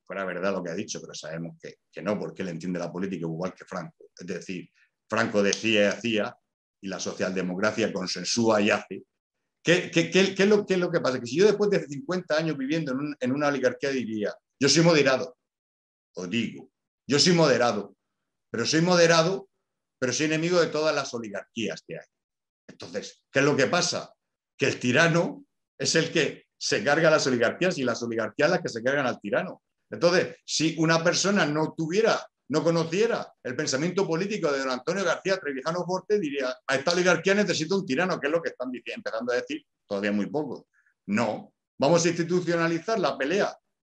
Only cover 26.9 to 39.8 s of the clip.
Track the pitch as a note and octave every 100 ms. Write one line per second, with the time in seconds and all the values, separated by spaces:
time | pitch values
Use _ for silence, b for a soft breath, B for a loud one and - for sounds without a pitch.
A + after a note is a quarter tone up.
26.9 | D3 E3 D3+ C#3 B2 A2+ A2+ F3 D3 B2
27.9 | A2+ A#2+ A2+ A2 - D3+ F3+ D#3+ A2+ A#2
28.9 | C#3+ B2+ G#2+ G2+ C3+ F3+ - _ _ -
29.9 | A2 E3+ F3 - - - - D#3+ E3 D#3+
30.9 | E3 E3+ D#3+ F#3 G3+ D#3 D3+ D#3 - D#3+
31.9 | F#3+ A3 C3 - _ - D3+ D3+ E3 D#3+
32.9 | F3+ A3+ F3+ G2+ _ A#2+ B2+ D3 C3 E3+
33.9 | G3 E3 D#3+ G3 G#3+ D#3 C#3 C3+ B2 -
34.9 | F#3+ F3+ D3+ F#3 F#3+ C#3+ C3 C#3+ F3 E3+
35.9 | F#3 - G#3 D#3 C#3 B2+ B2+ - C3+ E3+
36.9 | F3 F3+ E3+ F#3 G3+ G3 C#3+ D#3 G3 F3
37.9 | C3 F#3 D#3 C#3+ E3 C3 - B2+ B2 -
38.9 | A2 - A2 A#2+ B2 B2 D#3 _ _